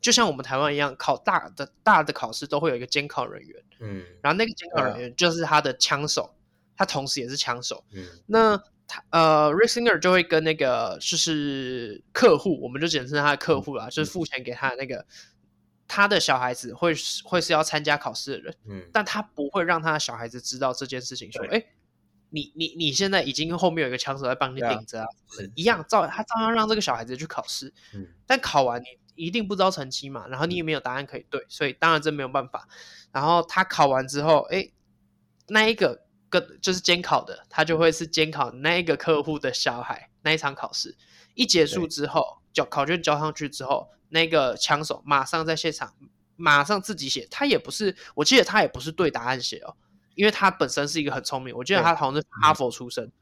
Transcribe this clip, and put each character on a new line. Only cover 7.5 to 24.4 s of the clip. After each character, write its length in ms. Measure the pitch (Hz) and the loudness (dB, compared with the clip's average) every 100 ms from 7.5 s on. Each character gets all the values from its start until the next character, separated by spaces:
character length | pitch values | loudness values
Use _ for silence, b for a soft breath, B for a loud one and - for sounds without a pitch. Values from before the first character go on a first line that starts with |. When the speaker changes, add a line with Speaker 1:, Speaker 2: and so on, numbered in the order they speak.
| 123 | -4
Speaker 1:
手。 220 | 120 - _ | -6 -10 _
Speaker 2:
嗯。 100 | 98 90 87 _ | -16 -16 -18 _
Speaker 1:
那 320 | 220 220 202 - _ _ | 4 6 4 -2 _ _
他， 160 | - - | -16 0
呃， 400 | 165 160 156 151 | 4 6 6 6
Rick 180 | 160 233 | 4 2
Singer 300 | 240 240 175 | 4 2 4
就 120 | 180 | 4
会 120 | 185 | 4
跟 200 | 175 160 | 4 2
那 100 | 160 156 | 2 0
个， 420 | 135 120 110 82 | 2 2 -2 -4
就 160 | - 175 | -4 -2
是 880 | - 156 143 135 127 127 117 104 _ | 0 0 -2 -4 -6 -8 -8 -12 _
客 260 | - 240 147 | 4 6 6
户， 220 | 196 147 | 4 -2
我 60 | 127 | -4
们 140 | 131 | -4
就 60 | 165 | 0
简 200 | 156 127 | -2 -2
称 100 | 147 | 0
他 140 | 147 | 2
的 60 | 143 | 0
客 240 | - 147 | 2 0
户 140 | - 131 | 0 -8
啦， 120 | 113 | -6
Speaker 2:
嗯。 20 | |
Speaker 1:
就 120 | 156 | -6
是 60 | 151 | -4
付 160 | 185 160 | -4 -6
钱 180 | 131 | -6
给 80 | 123 | -8
他 180 | 120 135 | -4 -4
的 40 | 123 | -4
那 100 | 135 | -8
个， 200 | 123 - B B B _ _ _ _ _ | -8 -10 B B B _ _ _ _ _
他 200 | - 202 | 2 4
的 120 | 196 | 4
小 180 | 156 131 | 2 2
孩 160 | 127 | 0
子 200 | 123 120 | -4 -10
会 200 | - 170 | -2 -2
是， 300 | 156 - - | 0 -4 -8
会 160 | - 180 | -2 -2
是 140 | 160 | 2
要 100 | 156 | 2
参 200 | 156 151 | 2 -2
加 140 | 147 147 | 0 0
考 160 | 135 | -2
试 180 | 110 - | -8 -8
的 60 | 120 | -10
人， 160 | - - 110 | -10 -16 -14
Speaker 2:
嗯。 200 | 98 87 | -14 -2
Speaker 1:
但 120 | 220 | -2
他 180 | 202 214 | -2 -6
不 280 | 214 - 143 | -8 -6 -4
会 140 | 196 | -2
让 180 | 175 170 | 0 0
他 120 | 160 | 0
的 60 | 151 | -2
小 160 | - 117 | -4 -8
孩 120 | 117 | -12
子 120 | 123 | -10
知 180 | - 127 | -12 -4
道 120 | 131 | -4
这 120 | 127 135 | -4 -8
件 160 | 127 | -8
事 140 | 127 123 | -10 -12
情， 160 | 101 | -12
说： 140 | - 101 | -12 -4
Speaker 2:
对。 100 | 226 | -4
Speaker 1:
“哎， 80 | - _ _ _ _ _ _ | -4 _ _ _ _ _ _
你， 220 | 156 143 156 | -10 -10 -6
你， 200 | 160 165 | -6 -2
你 140 | 156 | -2
现 200 | 131 196 | 0 2
在 120 | 196 | 2
已 100 | 139 | 0
经 240 | 131 160 175 | -4 -4 2
后 140 | 185 | 0
面 100 | 165 | 2
有 60 | 139 | -2
一 40 | |
个 60 | 127 | -2
枪 180 | - 135 | -6 -4
手 80 | 131 | -4
在 100 | |
帮 200 | 131 | -2